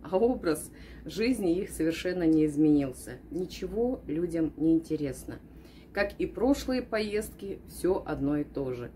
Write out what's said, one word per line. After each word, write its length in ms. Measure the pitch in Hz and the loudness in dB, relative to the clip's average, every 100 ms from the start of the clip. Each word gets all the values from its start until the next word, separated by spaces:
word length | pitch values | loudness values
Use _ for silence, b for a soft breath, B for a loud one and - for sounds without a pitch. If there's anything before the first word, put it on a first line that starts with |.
а 160 | - 185 | 0 2
образ 540 | 233 226 180 156 - B B B - | 4 2 0 -2 -4 B B B -10
жизни 540 | 156 226 240 185 170 | 0 0 2 2 0
их 100 | 208 | -2
совершенно 540 | - 160 165 185 180 | -2 -2 0 -2 2
не 220 | 160 160 156 | 4 6 4
изменился. 720 | 143 151 147 139 123 - 123 - | 4 6 6 2 -4 -12 -14 -8
Ничего 720 | 156 180 - 185 196 240 262 - | -6 -6 -6 -6 0 0 -2 -4
людям 440 | 160 175 165 156 - | -4 -2 0 -2 2
не 160 | 160 | 4
интересно. 640 | 165 160 156 147 123 - 117 - B B B B | 4 2 -4 -4 -6 -10 -14 -16 B B B B
Как 200 | - 202 - | -2 -2 0
и 60 | 180 | -4
прошлые 560 | - 240 277 - 254 | 0 2 2 0 -2
поездки, 760 | 240 214 214 208 214 - 196 - - | -2 -2 0 -2 -4 -10 -10 -10 -12
все 340 | - 175 190 - | -2 0 0 -2
одно 320 | 147 139 147 | -2 0 0
и 60 | |
то 300 | 147 - 131 | -2 -4 -4
же. 180 | 123 120 | -6 -8